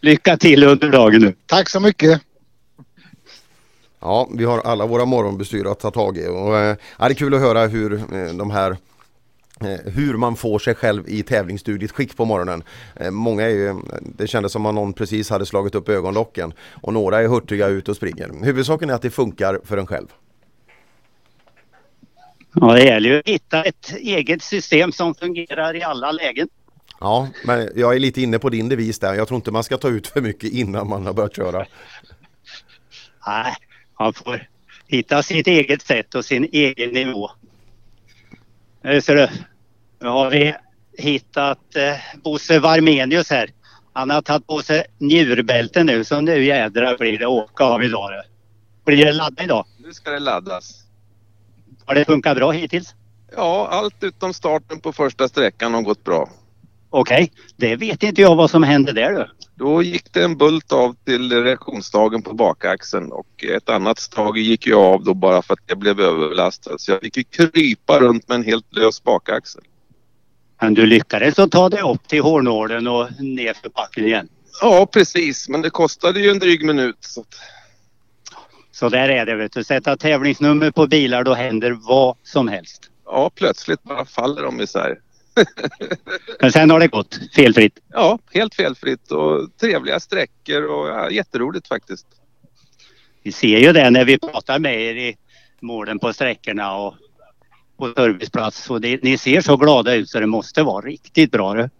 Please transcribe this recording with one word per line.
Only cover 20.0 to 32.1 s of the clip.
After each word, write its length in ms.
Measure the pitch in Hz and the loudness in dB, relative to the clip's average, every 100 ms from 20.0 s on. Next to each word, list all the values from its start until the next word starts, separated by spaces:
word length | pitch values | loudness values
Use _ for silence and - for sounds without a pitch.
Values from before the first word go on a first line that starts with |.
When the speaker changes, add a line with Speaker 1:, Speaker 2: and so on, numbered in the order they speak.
| 50 _ _ _ _ _ _ _ _ _ _ _ _ _ _ _ _ _ _ _ _ _ - _ _ | -12 _ _ _ _ _ _ _ _ _ _ _ _ _ _ _ _ _ _ _ _ _ -20 _ _
Speaker 1:
Ja, 200 | 170 117 | 2 6
det 100 | 120 | 8
gäller 260 | 135 110 110 | 8 6 2
ju 100 | 147 | 0
att 80 | 147 | 0
hitta 360 | 190 _ 160 | -4 _ -2
ett 300 | 160 - - 180 | -2 -6 -14 -12
eget 440 | 240 190 135 165 | -6 -4 -2 -4
system 500 | - 202 - 151 175 | -4 -8 0 0 0
som 240 | 147 170 156 | -2 -6 -4
fungerar 600 | 175 170 165 156 160 165 | -8 -8 -10 -6 -6 -6
i 80 | |
alla 280 | 170 135 135 | -8 -6 -6
lägen. 360 | 156 151 120 175 _ _ _ _ - | -6 -6 -6 -8 _ _ _ _ -10
Speaker 3:
Ja, 280 | 95 113 135 - - | -2 -2 -2 -10 -4
men 240 | 120 110 - | -2 -2 0
jag 200 | 120 127 | 2 2
är 40 | |
lite 220 | 135 127 | 0 -2
inne 180 | 127 113 | -2 -2
på 100 | 135 | -2
din 200 | 117 113 | -2 -2
devis 300 | 131 110 107 | -2 -4 -4
där. 140 | 98 | -4
Jag 140 | 98 110 | -4 -4
tror 80 | 123 | -4
inte 160 | 113 | -4
man 120 | 107 | -6
ska 140 | 113 131 | -4 -4
ta 120 | 143 | -4
ut 180 | 113 - | -4 -6
för 140 | - | -6
mycket 300 | 120 101 110 | -6 -6 -8
innan 380 | 117 104 101 101 | -6 -4 -4 -6
man 160 | 101 95 | -6 -6
har 80 | |
börjat 220 | 98 104 - | -4 -6 -4
köra. 300 | 92 87 98 - - - _ | -6 -6 -10 -16 -20 -20 _